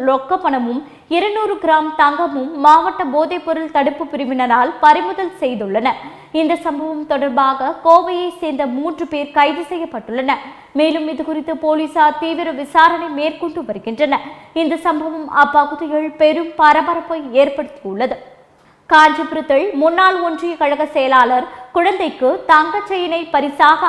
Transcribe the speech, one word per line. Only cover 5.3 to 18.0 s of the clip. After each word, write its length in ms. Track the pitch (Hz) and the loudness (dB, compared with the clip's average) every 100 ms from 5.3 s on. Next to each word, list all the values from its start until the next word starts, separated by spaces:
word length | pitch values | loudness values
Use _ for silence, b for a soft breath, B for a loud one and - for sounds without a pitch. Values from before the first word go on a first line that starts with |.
| - | -4
செய்துள்ளனர். 560 | 269 240 202 202 247 254 B B B 311 | -4 -4 -4 -2 -2 -4 B B B -2
இந்த 140 | 320 330 | 0 0
சம்பவம் 400 | 330 285 311 311 302 | -4 -4 -6 -6 -4
தொடர்பாக 640 | 285 277 240 269 269 269 - 330 | -2 0 2 2 0 -4 0 4
கோவையை 420 | 339 359 359 359 349 | 4 4 -4 -6 -6
சேர்ந்த 240 | 320 277 277 247 | -6 -4 -4 -4
மூன்று 260 | 311 311 302 | -6 -6 -6
பேர் 220 | 302 285 302 | -6 -2 2
கைது 220 | 294 311 339 | 2 0 -6
செய்யப்பட்டுள்ளனர். 720 | 359 320 240 - 240 262 277 269 B B 277 | -8 -8 -10 -8 -4 -2 -2 -6 B B 0
மேலும் 280 | 311 320 311 | 0 0 -4
இது 100 | 320 311 | -6 -6
குறித்து 240 | 311 320 320 311 | -6 -6 -2 0
போலீசார் 520 | 311 311 320 302 302 | 0 0 2 2 2
தீவிர 260 | 330 320 330 269 | -4 -4 -4 -6
விசாரணை 460 | 285 339 330 339 339 285 | 0 4 4 4 -4 -4
மேற்கொண்டு 420 | 302 311 339 339 233 | -4 -4 -8 -8 -8
வருகின்றனர். 580 | 208 226 226 294 277 B B B 320 | -8 -8 -2 0 0 B B B -4
இந்த 120 | 320 320 349 | -2 0 -2
சம்பவம் 400 | 311 311 320 302 - | -2 -4 -8 -2 2
அப்பகுதியில் 640 | 285 294 294 294 320 302 311 311 | 4 4 2 -2 -4 -2 -2 2
பெரும் 280 | 311 320 330 - | 2 2 -2 2
பரபரப்பை 580 | 302 294 339 330 320 330 277 240 | 4 4 2 -2 -4 -8 -2 2
ஏற்படுத்தியுள்ளது. 760 | 269 277 254 - 196 196 | 2 0 -8 -12 -8 -4